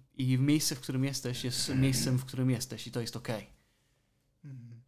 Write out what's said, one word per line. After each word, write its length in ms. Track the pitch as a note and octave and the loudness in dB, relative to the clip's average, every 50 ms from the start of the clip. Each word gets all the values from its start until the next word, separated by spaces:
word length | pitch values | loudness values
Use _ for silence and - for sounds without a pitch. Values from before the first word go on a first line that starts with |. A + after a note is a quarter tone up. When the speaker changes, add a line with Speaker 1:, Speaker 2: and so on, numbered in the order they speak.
| - _ _ | -16 _ _
Speaker 1:
i 200 | - C3 B2+ C3 | -2 2 4 4
miejsce, 380 | B2+ C3+ D3 D3+ D#3 D3+ - D#3 | 4 6 6 6 4 4 0 -2
w 40 | B2+ | -4
którym 220 | - - C3 C3 C3+ | -4 -4 -2 0 0
jesteś, 400 | C#3 C3 - - A#2+ B2+ - - | 0 -2 -4 -4 -4 -4 -4 -4
jest 260 | B2 B2 - - - C3+ | -4 -2 -2 -2 0 2
miejscem, 420 | C3 C3 C3+ C3 - - C3 B2+ B2 | 4 4 4 4 2 2 2 2 0
w 60 | - | 0
którym 240 | - - C3 B2+ C3 | -2 -2 0 2 2
jesteś 380 | B2 A2+ - - B2 A#2+ - | 2 0 -2 -6 -8 -10 -8
i 40 | A#2 | -6
to 100 | - A#2+ | -6 -4
jest 140 | A#2 A2 - | -4 -4 -6
okej. 340 | A2+ - - A2+ G2+ G2 - - _ _ _ _ _ _ _ _ _ _ _ _ _ _ _ _ _ - | -8 -6 -4 -6 -6 -6 -10 -18 _ _ _ _ _ _ _ _ _ _ _ _ _ _ _ _ _ -16
Speaker 2:
Mhm. 380 | C#3+ C3+ B2 A#2 A#2 A#2 A#2 - | -16 -14 -14 -14 -16 -18 -20 -20